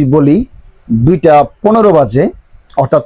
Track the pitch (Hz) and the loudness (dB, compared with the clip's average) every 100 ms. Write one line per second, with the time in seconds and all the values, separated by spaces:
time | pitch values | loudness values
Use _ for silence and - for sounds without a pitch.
0 | 139 151 139 160 254 - - _ - 113 | 0 0 0 0 -4 -14 -20 _ -6 -2
1 | 120 175 165 147 139 - 208 226 208 165 | 0 0 2 2 0 -4 -2 0 2 2
2 | 127 120 196 - _ - - - 135 156 | 0 -2 -4 -6 _ -20 -10 -6 -2 -2